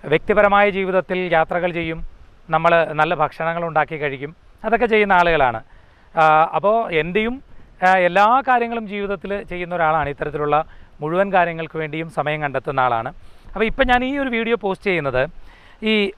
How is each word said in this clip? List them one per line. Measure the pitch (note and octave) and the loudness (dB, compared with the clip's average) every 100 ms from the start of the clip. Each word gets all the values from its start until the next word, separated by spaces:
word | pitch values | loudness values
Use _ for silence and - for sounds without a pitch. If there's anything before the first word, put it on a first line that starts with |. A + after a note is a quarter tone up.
വ്യക്തിപരമായ | C#3+ D#3+ - G#3 G3+ G3+ G#3 | 0 -2 2 2 4 4 2
ജീവിതത്തിൽ | F#3+ F#3+ F#3 - F#3 F3+ | 0 -2 -2 -2 -4 0
യാത്രകൾ | E3 D#3+ F3 F3+ | 0 0 -2 -4
ചെയ്യും, | E3 E3 D#3+ - - - - - | -4 -6 -6 -10 -14 -20 -20 -4
നമ്മൾ | D#3+ E3 E3+ D#3 D3+ | 0 2 2 2 0
നല്ല | D#3 | -2
ഭക്ഷണങ്ങൾ | E3+ D3+ - E3 E3 E3+ | 0 -2 -2 -6 -4 -4
ഉണ്ടാക്കി | D#3 D#3 D#3+ | -2 -2 -4
കഴിക്കും, | D3 C3+ C#3+ E3 - - | -6 -6 -10 -14 -20 -10
അതൊക്കെ | A3 A3+ A#3+ | -2 0 2
ചെയ്യുന്ന | G#3+ G#3 | 2 4
ആളുകളാണ്. | F3+ E3+ D#3+ C3 A2+ - - - _ - E3 | 4 4 4 2 0 -10 -20 -20 _ -8 2
ആ, | D#3 D#3 E3 D#3 | 4 6 4 2
അപ്പോൾ | F#3 A3+ G#3+ E3 | 0 0 0 -2
എൻ്റെയും, | D#3+ F3+ A3 C4 - - - - F#3 | 0 -2 -2 -4 -12 -20 -20 -2 2
ആ, | F#3+ F3 | 4 4
എല്ലാ | F3+ G#3 B3+ C4 | 4 4 4 2
കാര്യങ്ങളും | B3 A#3 A#3 A3 | 0 0 -6 -8
ജീവിതത്തിൽ | G3+ G3+ G3 F#3+ G3+ | -8 -6 -6 -6 -8
ചെയ്യുന്ന | - F3+ F3 | -8 -10 -6
ഒരാളാണ്, | F3 D#3+ D#3+ C#3+ | 0 0 0 -2
ഇത്തരത്തിലുള്ള | C#3 D#3 D3 D3 D3 D#3+ - - - | -4 -6 -4 0 0 -2 -12 -20 -10
മുഴുവൻ | D3+ F3 G3 | -4 0 2
കാര്യങ്ങൾക്ക് | F#3 E3+ E3 D#3+ D#3+ | 2 2 -2 -8 -8
വേണ്ടിയും | D#3 D#3 E3 | -6 -6 -6
സമയം | D#3 D3 D3+ | -4 -4 -2
കണ്ടെത്തുന്ന | D3 C3 C#3 C3+ | -2 -4 -4 0
ആളാണ്. | B2+ A#2 A#2 - - - - | 2 0 -4 -10 -20 -20 -14
അപ്പോൾ | F#3+ | -4
ഇപ്പം | A3 - C4 | -2 0 2
ഞാൻ | B3 | 2
ഈ | B3+ C#4+ | 0 -4
ഒരു | C4+ | -2
വീഡിയോ | A#3 A3+ A#3 | -2 -2 -2
പോസ്റ്റ് | G3+ F#3 G3+ | -2 -4 -2
ചെയ്യുന്നത് | F3 C#3+ B2+ C#3+ - - - - - | -2 0 -2 -2 -6 -20 -20 -20 -8
ഈ | A3 A3 G3+ | -2 0 0